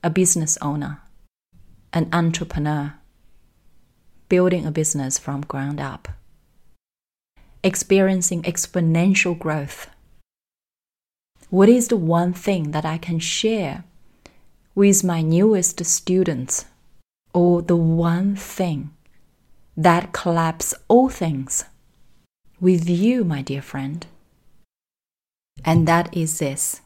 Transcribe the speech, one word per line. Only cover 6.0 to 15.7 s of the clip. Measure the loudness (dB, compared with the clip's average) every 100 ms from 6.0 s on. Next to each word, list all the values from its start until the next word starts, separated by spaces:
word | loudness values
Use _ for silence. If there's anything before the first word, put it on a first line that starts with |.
| -14 -16 -18 _ _ _ -20 _ _ _ _ _ _ _ -20 -4
experiencing | -2 -2 0 2 4 0 -2 -4
exponential | -6 -6 -4 0 2 2 2 2 0 -2
growth. | -4 -6 -6 -12 -20 _ _ _ _ _ _ _ _ _ _ _ _ _ _ _ _
What | 6 8
is | 6 4
the | 0
one | 2 2 0
thing | -2 -2 -2 -2
that | -4
I | -4 -6
can | -4 -6
share | -4 -2 -2 -2 -4 -8 -16 -20 -20 _ -20 _ _ _ _
with | 4 4 4
my | 2 0
newest | 2 4 4 4 0